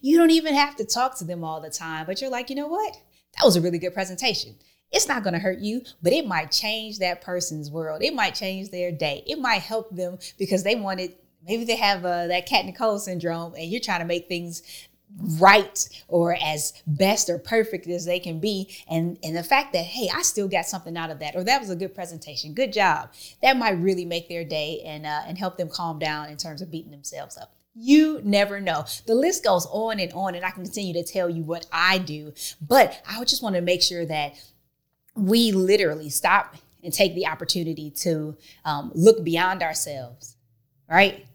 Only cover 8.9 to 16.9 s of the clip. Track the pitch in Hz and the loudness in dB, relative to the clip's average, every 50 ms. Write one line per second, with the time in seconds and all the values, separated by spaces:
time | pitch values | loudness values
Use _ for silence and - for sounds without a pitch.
8.9 | 170 143 165 151 143 - - - 269 320 262 247 226 196 - - 220 220 220 220 | -4 -2 -4 -4 -4 -4 -6 -8 -8 -4 0 0 0 0 0 -2 -4 -4 -4 -6
9.9 | 190 175 185 175 180 185 - - - _ 196 190 196 185 175 196 220 240 202 196 | -8 -8 -8 -8 -8 -12 -16 -18 -8 _ -4 0 0 0 2 0 0 0 -2 -4
10.9 | 190 185 185 180 - _ _ _ _ _ 160 165 202 233 233 226 220 - 226 202 | -4 -6 -6 -10 -10 _ _ _ _ _ _ -6 -4 -4 0 -2 -2 2 2 2
11.9 | 202 185 175 180 175 175 175 175 180 180 180 - 262 214 190 190 185 - 233 226 | 2 2 0 -2 -2 -2 -2 0 -2 -2 -2 2 0 0 0 0 -6 -2 0 0
12.9 | 208 202 208 196 185 175 160 170 165 170 170 170 165 160 165 170 190 254 - - | 0 0 -2 -6 -6 -4 -4 -4 -4 -4 -8 -10 -10 -10 -8 -6 -6 -6 -4 -2
13.9 | 196 175 170 170 175 175 170 - 180 175 175 170 170 - - - - - - _ | -4 -4 -2 -2 -2 -4 -2 -4 -6 -6 -6 -8 -12 -14 -14 -16 -20 -20 -20 _
14.9 | _ _ _ _ 208 - - - 160 156 180 190 202 220 392 - - - - - | _ _ _ _ -16 -8 -6 -4 2 8 10 10 10 10 8 2 -4 -6 -6 -6
15.9 | - - - _ - 175 170 170 175 - 165 151 156 151 147 - - - _ - | -8 -20 -12 _ 2 2 2 2 2 0 -2 -4 -4 -4 -4 -6 -8 -10 _ -4